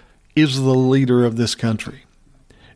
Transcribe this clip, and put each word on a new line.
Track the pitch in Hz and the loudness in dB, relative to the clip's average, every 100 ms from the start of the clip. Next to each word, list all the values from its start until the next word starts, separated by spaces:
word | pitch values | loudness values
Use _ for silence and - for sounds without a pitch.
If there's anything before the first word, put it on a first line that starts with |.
| - _ _ | -20 _ _
is | - 151 131 | 0 0 0
the | 135 | 0
leader | 131 131 135 131 123 120 | 2 2 2 2 2 2
of | 113 | 0
this | 113 | -4
country. | - 117 110 - - - _ _ _ _ _ - | -4 -4 -4 -8 -16 -20 _ _ _ _ _ -20